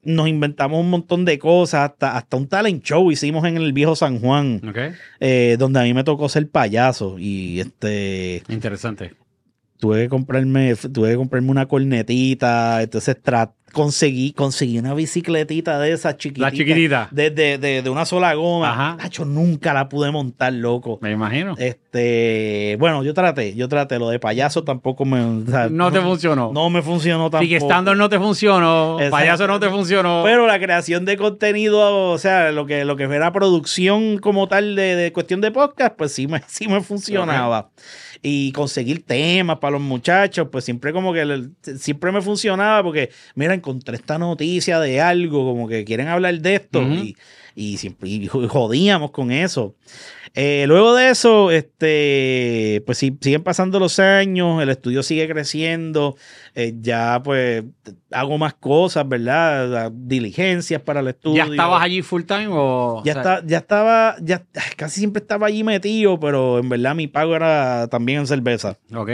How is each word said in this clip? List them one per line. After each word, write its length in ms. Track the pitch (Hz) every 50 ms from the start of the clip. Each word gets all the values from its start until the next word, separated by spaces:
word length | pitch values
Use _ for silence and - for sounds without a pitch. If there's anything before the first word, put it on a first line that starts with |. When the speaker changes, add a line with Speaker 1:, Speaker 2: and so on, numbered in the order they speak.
Speaker 1:
nos 260 | _ 156 165 160 156 160
inventamos 520 | 156 151 147 147 147 - 143 135 156 160
un 80 | 170 175
montón 380 | 180 175 170 _ 180 175 180
de 120 | 175 151 139
cosas, 520 | - 160 170 180 175 151 - 147 143 143
hasta, 260 | - _ - 135 117
hasta 180 | 127 - _ - 127
un 80 | 139 131
talent 340 | - 190 214 220 185 139
show 280 | - - 151 165 190 180
hicimos 340 | 156 139 - 147 156 160 160
en 140 | 175 165 165
el 160 | 160 151 135
viejo 200 | 139 147 160 165
San 240 | 151 170 143 127 117
Juan, 440 | 110 123 135 147 143 135 117 101 110
Speaker 2:
Ok. 120 | 110 98 113 127 156 175 - - - - _
Speaker 1:
eh, 380 | - 135 127 127 120 120 117 117
donde 200 | 135 135 135 135
a 20 |
mí 100 | 120 120
me 120 | 120 131 135
tocó 260 | 156 151 139 147 139
ser 180 | - 156 151 147
payaso 680 | _ 156 123 104 104 113 123 131 120 - 107 95 92 90
y, 420 | 87 101 98 95 95 90 87 90
este, 800 | 92 - _ _ - 107 104 104 101 98 98 95 92 92 90 87 - -
Speaker 2:
Interesante. 640 | 113 107 104 110 101 95 - 117 107 98 95 87 - _ _ _ _ _ _ _ _ _ _ _ _ _
Speaker 1:
tuve 240 | - 107 107 110 117
que 40 | 123
comprarme, 680 | 135 131 131 135 131 131 131 135 131 135 135 127 120
tuve 340 | 104 - 131 135 123 110 110
que 60 | 117
comprarme 340 | 120 131 127 131 127 127 131
una 160 | 135 139 135
cornetita, 1120 | 131 - 135 135 135 131 117 110 110 117 127 127 131 131 127 - 120 120 117 117 117 117 113
entonces 320 | 113 113 - 110 - - 135 -
tra-, 300 | _ - 127 117 113 110 _ _ _ _
conseguí, 600 | _ 147 151 147 139 - - 147 131 127 127 143
conseguí 460 | 147 - 147 139 131 - 147 123 117 117
una 140 | 117 131 139
bicicletita 840 | 151 160 - - 180 165 170 165 156 156 147 156 160 160 - 151 143
de 140 | 147 151
esas 240 | 165 156 - 165 143
chiquititas. 360 | - - 151 139 123 131 139
Speaker 2:
La 40 | 131 143
chiquitita. 500 | 156 139 160 165 165 156 139 127 110 101
Speaker 1:
De, 180 | 127 139 147 156
de, 260 | 151 147 156 147 143
de, 260 | 135 131 139 139 131
de 60 | 127 131
una 140 | 131 147 165
sola 300 | 165 180 180 180 175 156
goma. 380 | 151 165 175 175 170 160 147
Speaker 2:
Ajá. 240 | 117 120 139 156 170
Speaker 1:
Nacho, 280 | 160 165 175 - - 165
nunca 480 | 143 143 151 165 175 165 147 - 165
la 160 | 143 135 139 135
pude 220 | 135 143 147 143
montar, 420 | 147 151 139 123 120 _ 131 127 131
loco. 440 | 120 117 120 120 123 - 117 113 104
Speaker 2:
Me 120 | 113 107
imagino. 420 | 107 107 110 104 120 143 180 196 180
Speaker 1:
Este, 1160 | - 127 123 120 _ _ _ - 123 120 120 120 117 117 117 110 110 110 107 104 104 104 104 104 107
bueno, 240 | 147 170 160 143 131
yo 100 | 143 151
traté, 400 | 185 180 175 156 139 117 101 98
yo 140 | 113 123 127
traté. 320 | 147 147 143 135 131 120
Lo 100 | 117 117
de 80 | 117 123
payaso 460 | - 110 110 120 135 147 147 165 160
tampoco 400 | 151 135 127 _ 131 131 - 143
me, 160 | 135 131 127
o 240 | 117 117 113 110 110
sea, 220 | 123 123 131 120 113
Speaker 2:
No 240 | 160 165 180 180
te 60 | 180 190
Speaker 1:
no, 40 | 180 180
Speaker 2:
funcionó. 420 | 185 165 160 165 151 135 120 113
Speaker 1:
no 160 | 131 147 160 170
me 140 | 170 175
funcionó 480 | 151 151 175 170 147 170 170 160 165 160
tampoco. 140 | 156 160 175
Speaker 2:
Sigue 140 | 170 170 160
estando, 360 | 147 143 175 180 185 196 196
no 140 | 202 208 208
te 100 | 208 190
funcionó. 760 | 185 214 196 180 214 208 196 185 170 165 165 165 160 160 165 156
Speaker 1:
Exacto. 140 | 143 143 143
Speaker 2:
Payaso 300 | 147 151 165 170 165 202
no 140 | 196 202 202
te 80 | 202 196
funcionó. 520 | 190 202 196 170 190 196 180 175 170 170 170
Speaker 1:
Pero 240 | 208 233 240 240 226
la 100 | 208 196
creación 460 | 185 185 175 175 156 143 170 175 180
de 120 | 190 202
contenido, 920 | 190 196 214 208 208 214 208 208 208 214 214 208 208 208 202 202 196 190 180
o 80 | 175 160
sea, 320 | - 190 190 185 170 156
lo 160 | 151 151 147
que, 180 | 143 147 147 143
lo 120 | 143 143
que 80 | 139 139
era 280 | 135 143 143 156 175
producción 840 | 170 196 196 196 180 165 143 - - 196 180 185 202 214 220 220 214 196
como 300 | 196 208 202 196 196 190
tal 260 | 196 196 208 208 202
de, 220 | 196 190 185 180
de 160 | 175 175 170
cuestión 280 | 165 175 165 - 185 185
de 120 | 202 214
podcast, 420 | 214 254 294 285 - - 262 226 -
pues 140 | - 160 143
sí 140 | - - 131
me, 160 | 139 160 151 -
<laughs> 40 | -
sí 180 | - - 214
me 140 | 220 190 202
funcionaba. 800 | 185 - 202 202 196 208 202 190 180 165 147 131 123 120 117 110 101 _
Speaker 2:
Ok. 80 | _ _ - - - - - - - -
Speaker 1:
Y 280 | - 143 143 143 139 135
conseguir 540 | 131 143 147 135 - 151 123 120 151 170 -
temas 520 | - 123 127 151 165 175 190 185 170 156 139
para 100 | - 143
los 100 | 143 143
muchachos, 680 | 143 139 131 123 - - 175 190 202 185 - 180 160 139
pues 140 | - 135 -
siempre 280 | - 120 120 123 143
como 200 | 156 185 185 185
que 120 | 175 165 151
le, 240 | 147 143 135 123 135 175 _ _ - 135 135
siempre 320 | - - 147 143 - 180
me 80 | 190 202
funcionaba 600 | 180 202 208 196 - 214 190 190 202 214 214 214
porque, 260 | 196 175 151 151 131 117 - - - - _
mira, 200 | 127 143 165 190 185
encontré 360 | 175 143 131 131 - - 113
esta 220 | 120 - - 151 160
noticia 600 | 170 175 170 156 151 165 180 180 - - 175 165
de 220 | 156 139 127 135
algo, 440 | 156 175 175 175 175 165 147 143 131 131
como 140 | 123 120 117 110
que 160 | 113 113 104
quieren 240 | 104 113 113 135 156
hablar 300 | 170 180 185 180 175 165
de 140 | 156 180 196
esto, 240 | 196 196 _ - -
Speaker 2:
Ujú. 120 | 127 131 151
Speaker 1:
y, 220 | 175 208 208 185 _ - - - - - - _
y 220 | - 107 104 101 95
siempre, 300 | - 98 87 _ - 95
y 160 | 104 107 98
jodíamos 840 | 92 - 135 120 113 120 135 120 107 117 143 185 202 202 170 147 139
con 200 | - - 135 120
eso. 440 | 123 143 175 185 - 143 113 101 - _ _ _ - - - - - - - - _
Eh, 300 | - 139 143 143 143 143 139
luego 260 | 156 185 214 233 240
de 160 | 247 254 262
eso, 400 | 247 - - 233 220 214 202 185
este, 1300 | 165 160 143 _ _ _ 160 156 156 151 147 143 139 139 135 131 131 127 123 120 117 113 110 107 107 104 104
pues 100 | - 123 -
sí, 200 | - 135 135 -
siguen 220 | - 139 139 151
pasando 360 | 175 185 180 - 185 185 190 202
los 180 | 190 170 - -
años, 640 | 190 190 196 196 196 196 185 180 180 170 165 160
el 80 | 151 135
estudio 320 | 131 135 - 123 123 135
sigue 260 | 135 - 165 156 160 156
creciendo, 880 | 160 156 147 139 - 151 160 165 165 165 165 160 156 151 147 143 139 _ - - - - - - _
eh, 180 | 123 120 117 113 117
ya 400 | 110 117 117 117 117 117 120 123
pues 420 | 131 143 139 131 127 123 117 113 110 120 - _ _ 107 95 _ _ _
hago 260 | - 127 131 139 151 151
más 160 | 156 151 -
cosas, 520 | _ - 131 143 156 180 180 - - 147
¿verdad? 600 | 135 131 120 117 120 131 165 165 165 147 135 127 123
Las 220 | 123 117 113 113 113
diligencias 840 | 120 127 123 131 131 117 104 - 160 180 190 180 175 170 - 165 143
para 200 | - - 147 143
el 80 | 135 127
estudio. 360 | 123 _ _ 156 156 160 160
Speaker 2:
¿Ya 60 | 151
estabas 320 | 147 147 170 170 180 170
allí 180 | 170 180 180 185
full 220 | 165 - 185 175
time 240 | 170 175 202 202 214 214
o, 540 | 185 151 139 135 127 127 123 120 117 110 117
Speaker 1:
Ya 80 | 151
Speaker 2:
o 20 | 151
sea? 200 | 139 127 185 185
Speaker 1:
está, 120 | 190 175
ya 120 | 156 160 165
estaba, 580 | - _ 208 208 214 226 226 226 226 220 - -
ya 240 | 165 156 180 175 180 _ _ - - - -
casi 240 | - 156 156 147 190
siempre 200 | 208 208 202 214
estaba 280 | 208 - 208 208 214 208
allí 160 | 208 214 220
metido, 540 | 220 214 196 185 208 220 220 214 202 185 160
pero 420 | 151 147 143 135 131 127 123 123
en 80 | 123 127
verdad 240 | 127 120 120 131 147
mi 140 | 165 156 139
pago 260 | _ 147 156 165 165
era 520 | 160 160 165 156 151 135 127 123 120 117 117
también 320 | - 120 117 123 135 147
en 60 | 147
cerveza. 520 | 127 151 135 120 123 120 107 - 104 98 _ _ _ 113
Speaker 2:
Ok. 160 | 117 107 104